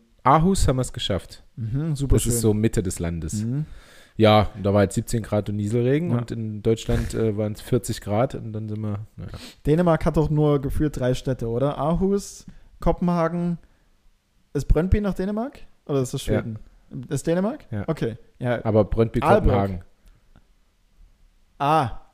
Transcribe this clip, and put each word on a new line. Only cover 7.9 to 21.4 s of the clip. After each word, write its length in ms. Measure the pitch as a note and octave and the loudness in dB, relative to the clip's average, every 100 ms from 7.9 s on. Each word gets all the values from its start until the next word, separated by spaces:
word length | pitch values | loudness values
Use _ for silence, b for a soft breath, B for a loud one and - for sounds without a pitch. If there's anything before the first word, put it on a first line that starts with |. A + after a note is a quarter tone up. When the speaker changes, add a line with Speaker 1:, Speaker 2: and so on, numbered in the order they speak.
| - | -6
Speaker 1:
Grad 340 | G2 G#2 C3+ | -2 0 0
und 180 | - A2+ | -4 -10
dann 160 | G#2+ A2 | -8 -8
sind 120 | G#2+ | -6
wir, 200 | G#2+ G2+ G#2+ - | -6 -6 -10 -14
naja. 140 | G2 - B - C#3 | -14 -14 B -6 0
Speaker 2:
Dänemark 380 | D#3 F3 D#3+ E3 | 4 4 2 2
hat 100 | D#3+ | 2
doch 120 | D3 | 2
nur 300 | D3+ D3 C#3+ | 4 4 2
gefühlt 380 | C#3 - D3+ C3+ | 0 0 -2 0
drei 160 | B2+ | -2
Städte, 340 | B2+ C3+ B2+ A#2 | 0 -2 -4 -4
oder? 300 | A#2 C#3+ - | -2 -2 -2
Aarhus, 680 | D3 E3+ F#3+ G3+ - - - B B - | -2 0 0 0 -4 -14 -20 B B -2
Kopenhagen, 800 | E3+ E3 F3 F3 E3 F3 F3 E3+ - _ _ _ _ _ _ _ _ | 0 2 0 0 0 -2 -2 -4 -10 _ _ _ _ _ _ _ _
ist 120 | C#3+ - | -2 2
Brøndby 340 | D3 F#3 G#3+ | 2 4 2
noch 140 | G#3 | 0
Dänemark? 460 | F3+ F#3 G#3+ C4 - - _ - | -2 -4 -4 -6 -10 -20 _ -4
Oder 140 | C#3 | -2
ist 120 | B2+ | -2
das 100 | C#3 - | -4 -2
Speaker 1:
Ja. 80 | |
Speaker 2:
Schweden? 240 | G#2+ A2+ A2 - - _ C#3 B2 | -2 -2 -10 -14 -20 _ -14 -6
Ist 160 | C#3+ D#3+ | -4 0
Dänemark? 400 | F3 G3+ D4 - | 0 0 -4 -8
Speaker 1:
Ja. 140 | G#2 - | -6 -4
Speaker 2:
Okay, 300 | D#3+ A2+ - - - | -4 -4 -6 -14 -6
ja. 260 | B2 A#2 | -2 -2
Speaker 1:
Aber 200 | A2+ G#2+ | 2 2
Brøndby, 360 | F#2+ - A2 B2 | 4 2 0 2
Speaker 2:
Aalborg. 240 | D3 G#3 | 4 4
Speaker 1:
Kopenhagen. 400 | - G2+ G2 F2+ - _ - _ _ - _ _ _ _ _ _ - _ _ _ | 4 2 0 -4 -12 _ -20 _ _ -20 _ _ _ _ _ _ -20 _ _ _